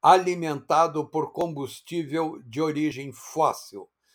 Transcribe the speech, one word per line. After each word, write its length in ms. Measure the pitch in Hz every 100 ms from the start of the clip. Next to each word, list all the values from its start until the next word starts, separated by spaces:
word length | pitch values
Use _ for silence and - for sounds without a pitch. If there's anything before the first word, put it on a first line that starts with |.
alimentado 1040 | 151 185 180 175 160 143 - 156 165 151 151
por 260 | 156 135
combustível 1080 | - 170 147 131 - - 170 147 160 160 139 127
de 160 | 120
origem 500 | 160 147 151 127 139
fóssil. 760 | 117 - 156 147 - - 101 - _ _